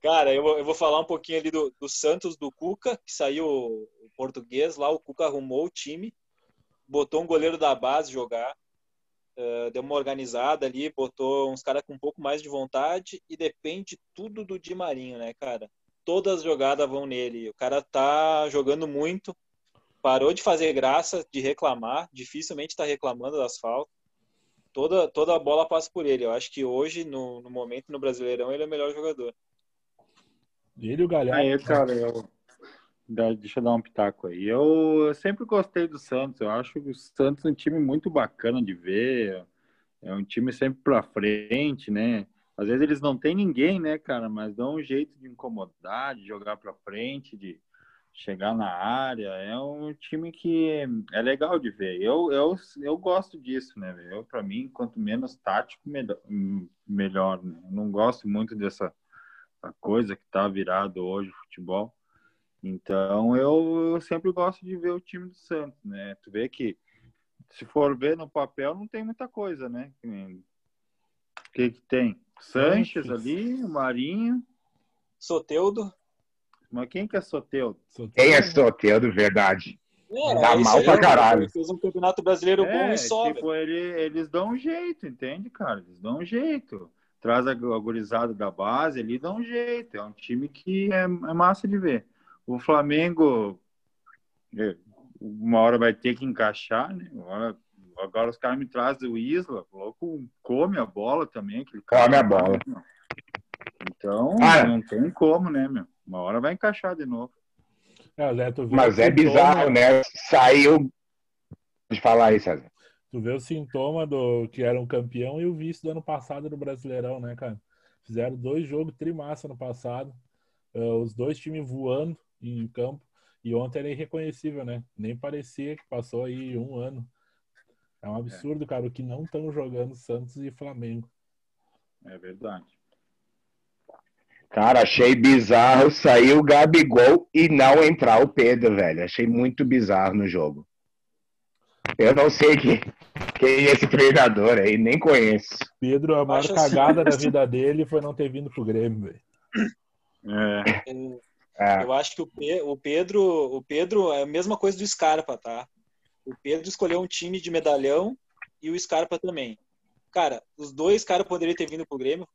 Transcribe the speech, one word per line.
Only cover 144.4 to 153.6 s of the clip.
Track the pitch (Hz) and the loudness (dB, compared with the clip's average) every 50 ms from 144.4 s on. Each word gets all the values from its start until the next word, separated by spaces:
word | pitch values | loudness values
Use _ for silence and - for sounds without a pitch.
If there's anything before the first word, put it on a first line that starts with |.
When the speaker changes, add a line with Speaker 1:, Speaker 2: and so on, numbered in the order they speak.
| 101 113 120 107 | 4 6 6 6
Speaker 4:
aí, | 98 104 107 | 6 4 4
nem | 110 113 113 131 160 | 4 4 4 2 4
conheço. | - 160 147 127 113 107 107 104 - - - - - - _ _ | 6 6 6 6 6 6 4 2 0 -4 -12 -12 -12 -12 _ _
Speaker 2:
Pedro, | - 127 135 139 147 156 156 | -2 0 0 2 2 2 2
a | 147 143 | 2 2
maior | 135 135 135 | 2 2 0
Speaker 1:
Acho | 143 - | 0 2
assim. | 196 175 156 143 - | 2 4 4 4 6
Speaker 2:
cagada | 139 135 151 156 170 160 | 6 6 6 6 6 4
da | 151 147 | 4 2
vida | 131 147 147 143 143 135 | 4 2 2 2 2 2
dele | 120 120 127 131 139 147 156 156 | 2 0 0 0 0 2 0 -2
foi | - 156 151 | 0 0 -2
não | 147 147 139 | -2 -2 -6
ter | - 147 135 | -4 -6 -4
vindo | 127 139 143 139 | -4 -8 -12 -10
pro | - - 117 | -8 -6 -4
Grêmio, | 110 110 110 113 117 110 110 | -2 -2 0 0 -2 -4 -6
velho. | 101 95 - - _ _ _ _ _ _ - 214 214 226 - _ _ _ _ _ _ _ _ _ _ | -8 -10 -14 -18 _ _ _ _ _ _ -4 -4 -4 -4 -4 _ _ _ _ _ _ _ _ _ _
Speaker 3:
É. | 104 104 104 107 104 104 104 101 107 107 101 - 131 | -8 -4 -2 -2 -2 -2 -2 -2 -2 -2 -4 -6 -12
Speaker 1:
Eu, | 131 131 131 131 127 123 _ _ _ _ _ _ _ - | -14 -12 -12 -14 -14 -18 _ _ _ _ _ _ _ -2
Speaker 4:
É. | 101 101 98 95 95 | 2 2 2 2 2
Speaker 1:
eu | 127 | 0
acho | 131 135 143 - - | 0 -2 -2 -4 -6
que | - | -10
o | 165 | -10
Pe-, | - _ - 147 147 170 185 | -10 _ -10 -6 -4 -4 -4
o | 151 143 143 | -4 -6 -8
Pedro, | 135 _ 143 147 160 185 180 196 208 | -8 _ -4 -2 -2 -2 0 0 2
o | 196 185 170 160 143 127 131 135 | 2 2 2 0 -2 -2 -4 -10